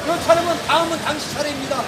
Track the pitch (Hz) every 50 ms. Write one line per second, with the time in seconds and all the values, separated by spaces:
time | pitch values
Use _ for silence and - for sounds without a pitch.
0 | - 294 339 339 - - 330 339 339 339 330 - - - 285 320 339 330 330 302
1 | - 262 302 302 - - - 262 294 302 285 269 269 - 285 254 233